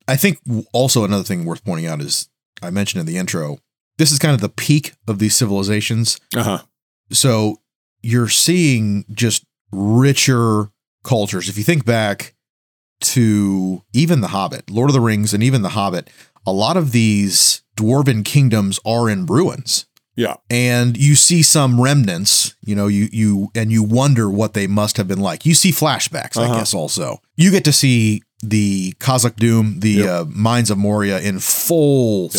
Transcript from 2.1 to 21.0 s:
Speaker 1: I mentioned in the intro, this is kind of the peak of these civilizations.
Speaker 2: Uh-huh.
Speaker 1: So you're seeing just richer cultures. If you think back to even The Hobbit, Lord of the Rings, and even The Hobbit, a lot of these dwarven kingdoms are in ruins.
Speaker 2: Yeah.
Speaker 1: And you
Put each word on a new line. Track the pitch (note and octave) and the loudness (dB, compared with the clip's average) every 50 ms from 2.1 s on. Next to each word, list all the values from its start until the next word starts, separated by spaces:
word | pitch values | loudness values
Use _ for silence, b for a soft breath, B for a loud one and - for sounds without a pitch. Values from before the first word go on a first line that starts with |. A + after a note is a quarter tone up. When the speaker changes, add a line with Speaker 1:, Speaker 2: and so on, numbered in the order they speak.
| - - - - _ _ _ _ _ - F2 | -6 -6 -6 -10 _ _ _ _ _ -16 -12
Speaker 1:
I | F2 | -6
mentioned | F2+ G2+ G2+ G2 - F#2 | -4 -4 -4 -4 -4 -6
in | E2 | -6
the | D#2+ E2+ | -6 -6
intro, | F#2 F#2 F2+ - F2 D#2 D2 D2 - _ _ _ _ _ _ _ - | -6 -6 -6 -6 -6 -6 -6 -10 -12 _ _ _ _ _ _ _ 0
this | D#3+ C#3+ D3 | 0 2 2
is | C#3 | 2
kind | - D#3 C#3+ | 2 2 2
of | A2+ | 2
the | F#2+ G2+ | 0 -4
peak | - - - - D3 D3+ - - - _ _ - | -6 -8 -2 0 0 0 0 -4 -14 _ _ -8
of | A2 G2 | -4 -2
these | G#2+ G#2+ - | 0 0 0
civilizations. | - B2+ G#2 G2+ G2 G2 G2 G#2+ G#2+ G#2 - A2+ A2 A#2 A2 - - _ _ - | 0 0 0 -2 -2 -2 -2 -2 -2 -2 -2 -2 -2 -2 -2 -4 -6 _ _ -6
Speaker 2:
Uh-huh. | A2+ A2+ A2+ G2 - - _ _ _ _ _ _ _ _ _ | -4 -2 -2 -4 -4 -8 _ _ _ _ _ _ _ _ _
Speaker 1:
So | - - - C#3 A#2 A2 G#2+ G#2+ G#2+ - _ _ _ _ _ _ _ _ - | -2 0 2 2 2 2 0 0 -2 -6 _ _ _ _ _ _ _ _ -4
you're | A#2+ A#2 B2 A#2+ A2 | -2 0 0 0 0
seeing | - - - - F3 F#3 E3+ D3 C3 A#2 G#2+ G#2 G2+ G2+ G2 - A2 | 0 0 0 2 2 2 4 2 2 2 0 0 -2 -4 -4 -8 -4
just | - A#2+ A2+ G2+ - - _ _ _ _ _ - | -2 -2 0 0 -2 -6 _ _ _ _ _ -6
richer | F#2+ G2 G#2 A2 A#2 C3 C#3 C#3 C3+ - - C3 A#2+ A#2 A2+ A2 G#2 G#2 G#2 _ _ _ _ _ _ _ | -4 0 2 4 4 4 4 2 2 2 2 2 2 2 2 0 0 -2 -4 _ _ _ _ _ _ _
cultures. | - C3 A2+ G2+ G2+ - F#2 E2+ F#2+ | 0 0 0 0 -2 -4 -6 -6 -6
If | G2 G#2 | -6 -4
you | G#2+ | 0
think | D#3+ F3 D#3 B2 | 0 0 0 0
back | A#2 A#2 A2+ A2 G#2 G2+ - - - _ _ _ _ _ _ _ _ _ _ _ _ _ _ | 0 0 0 0 -2 -4 -6 -10 -16 _ _ _ _ _ _ _ _ _ _ _ _ _ _
to | - - - C3 A#2 A2 G#2+ G#2 G2+ G2 G2 F#2+ F#2 F#2+ F#2 F2+ - _ - | -6 -2 0 2 2 4 4 2 2 0 0 -2 -2 -4 -6 -8 -10 _ 0
even | A#2+ D#3+ E3 F3 C3+ | 0 2 2 2 0
The | G#2 E2+ | 0 -2
Hobbit, | E2+ G2 F#2+ E2+ D2 - - - | -4 -4 -4 -4 -6 -10 -12 -6
Lord | F#2 A2+ B2 C#3+ | -2 0 0 2
of | C#3 | 2
the | C3 | 2
Rings, | A#2 A#2 G#2+ G#2 G#2 G#2+ - | 2 2 0 0 0 0 0
and | G#2 A2 | 0 0
even | C3 C3+ B2+ G2+ | 2 2 0 0
The | F2+ | -2
Hobbit, | - G#2+ G2+ G2 F2+ F2 - b b b b b b b b | -2 -2 -4 -2 -4 -6 -8 b b b b b b b b
a | - F#2+ | -4 -2
lot | G2 G#2+ B2 E3+ | 0 0 0 0
of | F#3 E3 C#3 A#2+ | 0 -2 0 2
these | A#2+ A2+ A2 G#2 G2+ G2+ G2 F2 - - - - - - _ _ | 2 2 2 2 2 0 0 0 2 2 2 0 -2 -8 _ _
dwarven | - G#2+ A2 B2 C#3 D3 C#3 B2 G#2+ G#2 | -2 0 2 2 2 2 2 0 0 -2
kingdoms | - - D3 C#3 B2 A2 A2 G2+ G2 G2 - - | 0 0 2 2 4 2 2 0 -2 -4 -6 -4
are | G#2+ A2+ A#2 A#2 A2+ | -2 -2 0 0 0
in | G#2 G2 F#2 | 0 -2 -2
ruins. | E2 F#2 C3+ F#3 - - - - - - - - _ _ _ _ _ _ | 0 0 2 2 0 -2 -6 -8 -6 -6 -6 -6 _ _ _ _ _ _
Speaker 2:
Yeah. | - A#2 - - - _ _ | -4 -4 -4 -4 -8 _ _
Speaker 1:
And | A#2+ A#2+ B2 B2 A#2+ A#2+ A#2+ B2 A#2+ | -2 0 0 2 2 2 0 0 0
you | - | 2